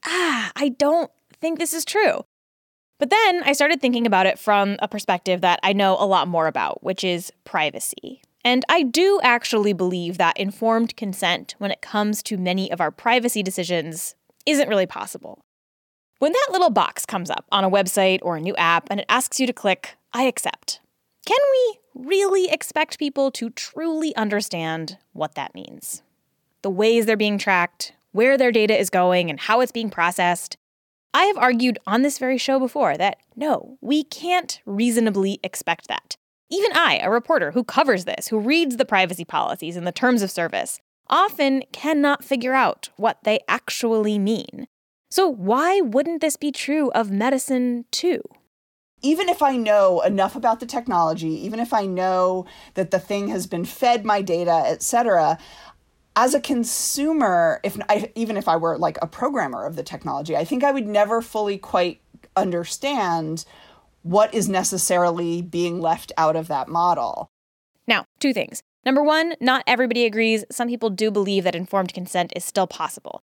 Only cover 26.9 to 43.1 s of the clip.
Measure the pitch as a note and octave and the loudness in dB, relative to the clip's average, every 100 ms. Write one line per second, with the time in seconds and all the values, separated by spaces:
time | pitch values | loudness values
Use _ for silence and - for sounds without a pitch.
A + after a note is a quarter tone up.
26.9 | A#3 A3 A3 G#3 G3+ - F#3 F3 _ - | 4 4 2 2 0 2 2 2 _ -14
27.9 | _ _ F#3+ B3 C#4 B3+ A#3 G#3+ G#3+ G3+ | _ _ 2 4 4 4 4 4 2 2
28.9 | F#3 F3+ F3+ E3+ C#3+ - A3+ B3 A#3 A3 | 2 4 4 0 -6 0 2 2 -2 -6
29.9 | F#3+ E3+ F3+ F3 F3 - - _ _ _ | 0 0 2 0 0 -6 -16 _ _ _
30.9 | _ _ C4+ F#4+ F#4+ B3+ A#3+ B3 A3 - | _ _ 2 2 4 2 4 2 0 -2
31.9 | A3 C#4 C#4 B3+ C4 - C4+ B3+ D4 A3 | 2 2 0 -2 -2 0 0 0 0 0
32.9 | D3 F#3+ - _ - D4+ B3 - C4 - | 2 0 -2 _ -6 -2 -2 -4 -14 -2
33.9 | D4+ D4+ - E4+ F4+ F4 - - G3+ A#3+ | -2 -2 -8 -2 -2 -2 -12 -8 0 2
34.9 | A3+ A3+ G3 F#3+ G3+ F#3 - - E3+ - | 2 2 2 -2 -2 -8 -8 -6 -6 -4
35.9 | - _ - _ _ _ F#4 G#4+ D4+ E4 | -10 _ -18 _ _ _ -2 0 2 2
36.9 | C#3 - A#3 A#3 D#4+ D#3 B3 A#3+ - D4 | 2 2 -2 0 0 0 -2 0 0 2
37.9 | G3 F3 - - A3 G#3+ D#4+ E4 A#3+ C4 | 2 0 -8 -4 -2 2 2 0 0 0
38.9 | G3+ F#3 F3+ E3+ D#3 - - D#3+ F3 F3 | 2 2 -2 -6 -4 -2 -4 -8 -6 -6
39.9 | F3 B3 B3 F#3+ - E3 G2 - - _ | 0 2 2 0 -2 -4 -4 -6 -8 _
40.9 | _ _ D4+ G4+ - C#4 C4+ - - C#4+ | _ _ 2 2 2 0 0 -4 -8 -2
41.9 | D#4 C#4+ C#4+ - C#4 B3 C4 A3+ - - | 2 2 0 -2 -4 0 2 0 -2 -12
42.9 | - G#3+ | -2 -2